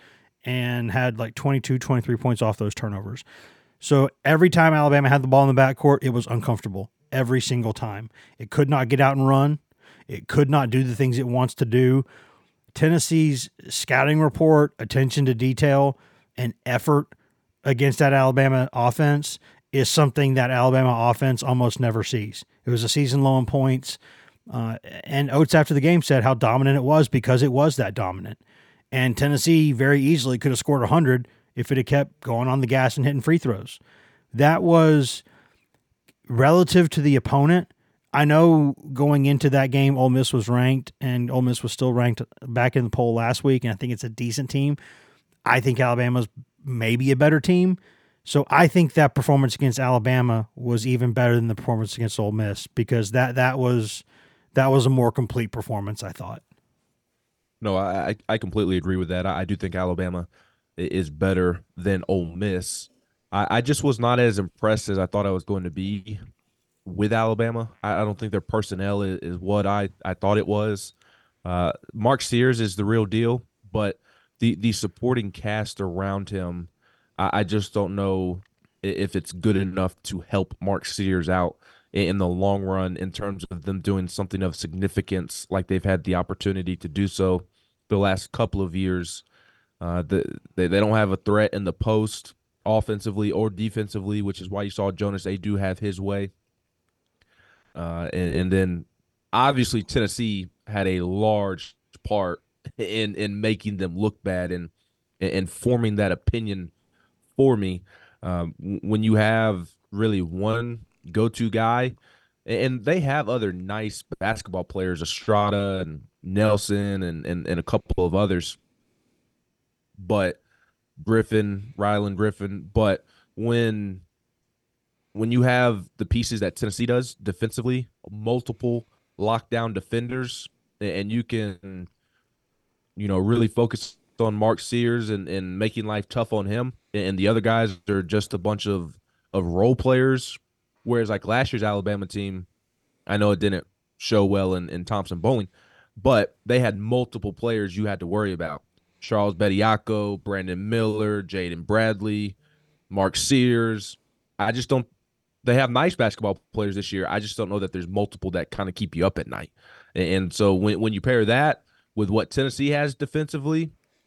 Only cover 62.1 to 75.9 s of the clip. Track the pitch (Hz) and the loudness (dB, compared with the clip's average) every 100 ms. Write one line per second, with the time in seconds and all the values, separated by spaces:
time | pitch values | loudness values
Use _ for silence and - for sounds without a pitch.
62.1 | 95 85 87 104 90 90 - - _ _ | -2 -2 -6 -4 -4 -6 -12 -14 _ _
63.1 | _ - 101 101 117 123 147 143 113 120 | _ -6 -4 0 0 0 0 0 0 2
64.1 | 123 120 101 92 - 107 110 - 95 90 | 4 2 2 -4 -2 0 0 -2 -2 -2
65.1 | 104 98 92 - 98 90 80 95 101 98 | 0 -2 -2 -4 -6 -6 -6 -6 -6 -10
66.1 | 104 - _ _ _ _ _ 95 90 104 | -14 -16 _ _ _ _ _ -10 -2 0
67.1 | 113 113 110 117 117 113 _ 104 98 107 | 2 0 0 -2 -4 -8 _ -4 -2 -2
68.1 | 98 110 98 - 110 104 92 98 101 98 | -4 -4 -4 -2 -4 -2 -4 -4 -2 -2
69.1 | 92 85 87 92 104 98 101 98 - 95 | -6 -8 -8 -2 0 0 -2 -4 -6 -8
70.1 | 90 98 107 - 104 107 98 - - _ | -2 2 2 2 0 0 -4 -10 -20 _
71.1 | _ _ _ 90 90 85 - - 110 113 | _ _ _ -6 -2 0 -2 -10 -2 0
72.1 | 139 - 120 131 117 107 92 101 113 104 | 0 0 2 2 2 -2 -2 0 0 0
73.1 | 110 117 120 - _ 98 107 101 - _ | 0 0 -2 -6 _ _ -4 -4 -6 _
74.1 | _ _ - 117 90 113 98 101 - 123 | _ _ -2 0 0 -2 -2 -4 -4 -2
75.1 | 123 101 - 104 107 107 - 95 | -2 -4 -8 -6 -4 -6 -6 -6